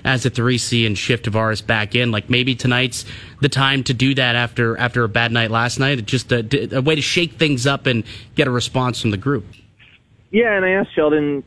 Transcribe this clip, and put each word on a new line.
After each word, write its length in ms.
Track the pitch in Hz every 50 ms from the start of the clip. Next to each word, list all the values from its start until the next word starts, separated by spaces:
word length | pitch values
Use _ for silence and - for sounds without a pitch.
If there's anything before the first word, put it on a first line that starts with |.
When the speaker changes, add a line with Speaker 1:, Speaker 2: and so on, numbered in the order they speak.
| -
Speaker 1:
as 200 | - 131 123 -
a 60 | 123
three 260 | - - 117 127 127 117
C 280 | - - 123 117 113
and 100 | 110 104
shift 300 | 92 - - 120 113 -
Tavares 380 | 113 101 110 110 110 110 104 -
back 300 | - 117 110 107 104 -
in. 160 | 120 123 120
Like, 200 | 110 104 - -
maybe 240 | 120 120 127 135 127
tonight's 500 | 117 - 127 123 123 131 127 - - - - - - - - - - 139
the 80 | 143
time 320 | - 131 135 135 139 135 120
to 80 | - 131
do 220 | 113 131 135 139
that 200 | 131 127 123 120
after, 440 | 120 120 117 - - 120 113 113 -
after 260 | 120 120 - 123 117
a 40 | 107
bad 200 | 104 117 117 117
night 200 | 117 120 113 107
last 280 | 110 113 117 120 - -
night. 200 | 135 139 143 127
It's 120 | 104 -
just 220 | - 123 - - 127
a, 440 | 120 113 110 143 117 - - -
a 40 | 135
way 140 | 131 156 160
to 80 | 147 131
shake 300 | - - 180 170 160 -
things 320 | - 170 151 143 123 117
up 180 | 143 139 135 -
and 160 | 135 123 110 104 - - - - - -
get 120 | - 147 131
a 20 |
response 500 | 123 123 - - - 131 127 123 117 - -
from 80 | 113
the 60 | 101 95
group. 260 | - 135 143 113 98 - - - _ _ _ _ - - - _ _ _ _ _ _ _
Speaker 2:
Yeah, 260 | 185 214 240 226 208
and 80 | 196 190
I 60 | 185
asked 240 | 185 196 202 - -
Sheldon 480 | 165 156 151 151 151 147 147 143 139 -